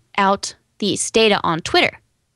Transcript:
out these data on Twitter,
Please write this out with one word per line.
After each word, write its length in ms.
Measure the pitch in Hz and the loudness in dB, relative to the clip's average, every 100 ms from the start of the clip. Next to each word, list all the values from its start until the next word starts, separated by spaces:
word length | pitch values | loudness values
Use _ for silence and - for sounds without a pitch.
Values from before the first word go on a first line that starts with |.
| _ - | _ -2
out 380 | 196 196 - - _ - | 0 0 -4 -14 _ -8
these 320 | 208 - - | -4 -4 -2
data 300 | 226 226 196 | 2 2 2
on 160 | - 160 | 0 -4
Twitter, 400 | - 349 294 - _ _ _ | -2 0 0 -2 _ _ _